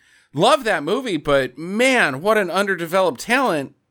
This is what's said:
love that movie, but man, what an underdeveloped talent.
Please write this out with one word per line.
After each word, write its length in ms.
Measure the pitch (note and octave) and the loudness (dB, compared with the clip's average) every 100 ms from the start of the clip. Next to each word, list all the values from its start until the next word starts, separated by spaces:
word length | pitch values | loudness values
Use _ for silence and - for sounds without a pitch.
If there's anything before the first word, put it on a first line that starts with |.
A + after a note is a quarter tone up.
| _ _ _ | _ _ _
love 320 | C#3 A3 D4+ | 0 2 2
that 180 | A3 E3+ | 0 -2
movie, 360 | D3 A#3 B3+ D#3 | -2 -4 -2 -4
but 400 | D#3 C#3 B2+ C#3+ | 0 0 0 -6
man, 640 | E3+ G#3 C4 B3 E3 C3 | -8 0 2 2 0 0
what 160 | G3 G#3+ | 0 0
an 120 | F3+ | 0
underdeveloped 720 | F3+ G3+ F3 E3 F#3+ F3+ B2+ | 0 0 -2 -2 0 0 -2
talent. 540 | - B3+ B3 D#3 C3 - _ | -2 0 2 -2 -6 -12 _